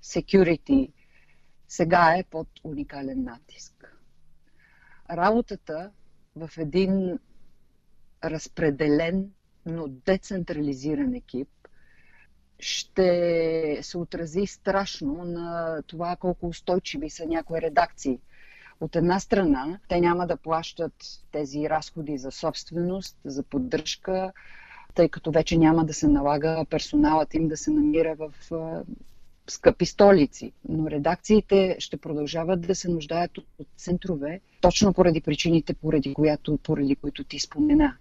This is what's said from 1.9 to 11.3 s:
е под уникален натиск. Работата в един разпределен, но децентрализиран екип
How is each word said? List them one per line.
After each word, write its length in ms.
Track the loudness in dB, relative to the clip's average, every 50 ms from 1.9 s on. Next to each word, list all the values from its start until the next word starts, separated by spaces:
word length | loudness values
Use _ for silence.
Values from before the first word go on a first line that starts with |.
| 4 4 6 6 4 2
е 60 | -2 _
под 180 | -10 -12 -12 -12 _ -18 _
уникален 600 | -12 -10 -10 -10 -10 -10 -10 -10 -8 -6 -6 -8
натиск. 720 | -8 -10 -16 _ _ -20 -20 -20 -20 _ _ -20 -20 _ -20 _ -20 _ _ -20 -20 -20 -20 _ _ _ -20 _ _ _ _ _ _ -20 -20 -12 -10
Работата 800 | -4 0 2 4 4 2 0 -2 -8 -14 _ -10 -10 -10 -10 -12 _ _ -20 -20 _ _ _ _ _
в 140 | -14 -14 -14 -8 -8
един 600 | -8 -2 0 0 2 2 2 0 0 -2 -4 -6 _ _ -20 -20 -20 -20 -20 -20 _ _ _ _ _ _ _ -20 -20 _ _ _ -8
разпределен, 1040 | -6 -6 -6 -10 -12 -6 0 0 0 2 2 2 2 4 2 2 0 -2 -4 -4 -6 -12 _ _ _ _ _ _
но 220 | -10 -8 -8 -8 -10
децентрализиран 1300 | -12 -6 _ 0 0 0 0 -6 -6 -6 -6 -6 -4 -4 -2 -4 -4 -4 -4 -4 -2 0 -2 -2 -4
екип 340 | -6 -10 _